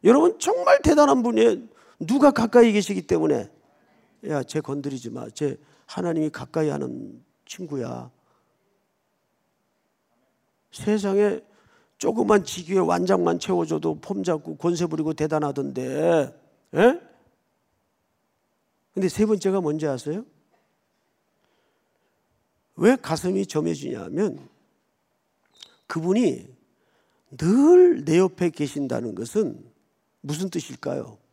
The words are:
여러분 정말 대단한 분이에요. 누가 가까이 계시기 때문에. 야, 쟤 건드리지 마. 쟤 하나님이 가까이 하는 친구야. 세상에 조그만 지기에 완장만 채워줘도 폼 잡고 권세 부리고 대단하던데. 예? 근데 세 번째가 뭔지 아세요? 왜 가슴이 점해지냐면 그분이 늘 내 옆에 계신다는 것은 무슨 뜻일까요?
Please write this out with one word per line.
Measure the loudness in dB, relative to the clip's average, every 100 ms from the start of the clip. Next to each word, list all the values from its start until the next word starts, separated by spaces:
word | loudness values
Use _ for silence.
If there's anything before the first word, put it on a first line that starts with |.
여러분 | 6 6 4 0
정말 | -2 0 4 4
대단한 | 4 4 6 4
분이에요. | 0 2 2 2 -8 _ _ _
누가 | -2 4 4
가까이 | 4 4 6 6
계시기 | 4 0 -6 -2
때문에. | 0 0 0 -4 _ _ _ _ _ _ _ -6
야, | -6
쟤 | -4 -8
건드리지 | -6 -8 -8 -10 -12
마. | -14 -14
쟤 | -6 -6 -6 _ _ _
하나님이 | -6 -4 -2 -4
가까이 | -6 -8 -4 -2
하는 | -4 -8 -10 -14 -18 _ _ _
친구야. | -16 -10 -8 -8 -10 -14 _ _ _ _ _ _ _ _ _ _ _ _ _ _ _ _ _ _ _ _ _ _ _ _ _ _
세상에 | -10 -2 -2 0 0 0 -2 _ _ _ _ _ _
조그만 | -4 -2 2 2
지기에 | 2 -12 -4 0
완장만 | 0 0 2 2 2 -2
채워줘도 | -2 -2 -2 -4 -4 -6
폼 | -8 -6
잡고 | -4 -4 -6 -4
권세 | -2 -2 -4
부리고 | -4 -4
대단하던데. | -4 -2 -2 -2 -4 -6 -6 -6 -2 2 2 0 -8 _ _ _
예? | 2 4 2 -8 _ _ _ _ _ _ _ _ _ _ _ _ _ _ _ _ _ _
근데 | -4 -4
세 | 0 0
번째가 | 0 0 -2
뭔지 | -2 -4 -4
아세요? | -4 -6 -10 -10 _ _ _ _ _ _ _ _ _ _ _ _ _ _ _ _ _ _ _ _ _ _ _ _ 0
왜 | 2 2
가슴이 | -2 -4 -2 -4 -2
점해지냐면 | -4 -4 -4 -8 -10 -8 -4 -4 -6 -18 _ _ _ _ _ _ _ _ _ _ _ -20 _ _
그분이 | -6 -2 0 0 -2 -10 _ _ _ _ _ _ _ _ -4
늘 | 2 4 8 8 8 4
내 | 2 2
옆에 | 2 0 -4
계신다는 | -2 -6 -4 -4 -4 -6
것은 | -8 -6 -4 -4 -6 -20 _ _ _ _ _
무슨 | -10 -6 -6
뜻일까요? | -8 -10 -12 -8 -8 -8 -18 _